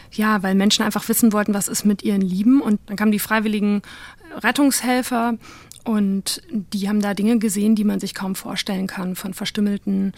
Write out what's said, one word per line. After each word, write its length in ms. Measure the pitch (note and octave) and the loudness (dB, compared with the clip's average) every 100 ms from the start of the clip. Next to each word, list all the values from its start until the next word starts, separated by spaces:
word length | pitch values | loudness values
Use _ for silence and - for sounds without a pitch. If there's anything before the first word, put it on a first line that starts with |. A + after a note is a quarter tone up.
| - | -12
ja, 300 | - G#3+ G#3+ | -2 2 2
weil 120 | F#3+ | 2
Menschen 280 | G3 G3+ - | 4 4 2
einfach 240 | A3 G#3 - | 0 -2 -2
wissen 240 | A3+ A#3 | 2 4
wollten, 180 | G#3 G#3 | 4 0
was 160 | G3+ - | 0 -2
ist 160 | - | 0
mit 180 | G#3 G3+ | 2 2
ihren 200 | A3 G3+ | 0 0
Lieben. 400 | F#3+ F#3 G#3+ C4+ | 0 2 4 4
Und 180 | A#3 G#3 - | 4 -2 -2
dann 100 | G3+ | -2
kamen 160 | G#3+ | 0
die 60 | G#3 | 0
freiwilligen 640 | - A3 G#3+ G#3+ G3+ G3+ - - - - E4+ - | 0 0 0 0 0 0 -4 -18 -20 -20 -16 -4
Rettungshelfer 960 | A3+ B3 C#4+ - A#3+ B3+ B3+ A#3+ A#3 A3+ - - - - | 0 4 2 2 0 0 0 -2 -2 -4 -10 -20 -20 -10
und 580 | - G#3+ G3 G3 - - - | -2 0 2 0 -4 -8 -6
die 380 | G#3+ F3 G3+ G3 | -8 -6 -4 -2
haben 120 | G#3 | 0
da 140 | G3+ | 0
Dinge 240 | G3+ G#3 A#3 | 0 2 2
gesehen, 380 | A3 G3+ G#3+ A3 | 0 0 2 4
die 80 | |
man 160 | G#3 G3 | 2 0
sich 120 | G3 | -4
kaum 220 | - F#3+ | -6 -6
vorstellen 540 | F#3+ G#3+ G3 - F#3+ F#3+ | -6 -8 -8 -4 -4 -4
kann, 260 | - F#3 | -6 -6
von 200 | F3+ G3 | -6 -8
verstümmelten 800 | - G3 - G#3 G3+ - G3 G3 | -8 -6 -2 -2 -2 -2 -2 -2